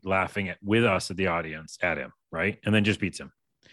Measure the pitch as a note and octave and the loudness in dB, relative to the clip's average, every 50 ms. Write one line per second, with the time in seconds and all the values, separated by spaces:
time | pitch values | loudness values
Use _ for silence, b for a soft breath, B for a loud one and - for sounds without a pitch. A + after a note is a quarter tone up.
0 | - G2 F#2+ F#2+ F#2 F2 - G#2 G2 F#2 F2+ - - G2+ G#2+ A#2 A#2 A2 F#2+ F#2 | -2 0 0 2 0 0 -2 -4 -6 -6 -6 -6 -2 2 4 4 6 4 4 2
1 | - - F#2+ F2 F#2+ F2+ E2+ E2+ E2 D#2+ D#2 D#2 D#2 - - - - F2+ D#2+ C#2+ | 0 -4 -4 -2 0 0 0 0 -2 -6 -8 -12 -14 -16 -8 -4 -2 -2 -2 -2
2 | C2 B1+ - _ _ _ - D#2+ F2 G2 G#2 - - - G#2+ G#2+ G2+ G#2+ G2+ - | -6 -10 -14 _ _ _ -4 -2 -2 -2 -2 -2 0 2 4 4 4 4 2 0
3 | G2+ F2+ - - - - _ _ _ _ _ _ _ B | -2 -4 -6 -6 -14 -16 _ _ _ _ _ _ _ B